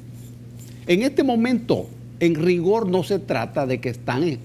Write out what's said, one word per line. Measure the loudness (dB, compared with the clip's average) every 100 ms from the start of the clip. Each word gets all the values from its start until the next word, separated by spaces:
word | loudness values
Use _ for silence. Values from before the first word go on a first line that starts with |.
| -18 -18 -18 -18 -18 -18 -18 -8 2
En | 2
este | 4 2
momento, | 2 4 2 2 2 0 -2 -12 -12 0
en | 2 4
rigor, | 4 4 4 2 2
no | 0
se | 2 -2
trata | 0 -2 0 -2 0
de | -2
que | -4
están | -6 -2 0 0 -2